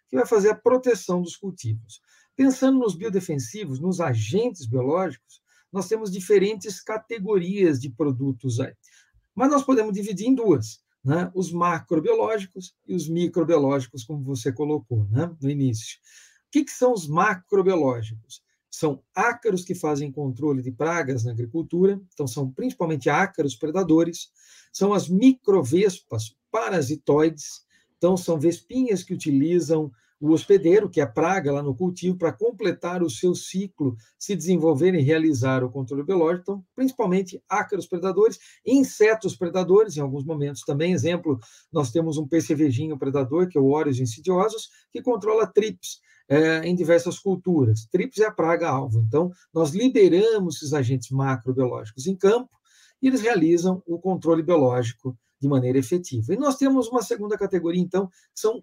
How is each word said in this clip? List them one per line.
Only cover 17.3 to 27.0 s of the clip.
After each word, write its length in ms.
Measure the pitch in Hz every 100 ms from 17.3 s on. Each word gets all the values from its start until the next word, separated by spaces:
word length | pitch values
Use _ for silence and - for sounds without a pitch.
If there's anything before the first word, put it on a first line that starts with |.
| 185 - 196 185 185 139 120 110 110 - - _ _ _
São 320 | - 156 135 _
ácaros 500 | - 226 247 226 185
que 100 | 180
fazem 380 | 180 160 147 147
controle 500 | 135 143 113 151 135
de 80 | 123
pragas 540 | 120 151 170 135 131
na 80 | 117
agricultura, 680 | 113 120 165 160 175 190 202 196
então 140 | - 139
são 220 | 147 135
principalmente 580 | 131 254 - 170 151 139
ácaros 460 | 151 190 - 143 -
predadores, 760 | 151 165 180 160 170 170 - _ _ - _
são 200 | - 196
as 160 | 202 143
microvespas 1300 | 185 254 262 - 196 127 160 202 180 - 113 110 _ _
parasitoides, 1120 | 220 233 185 127 151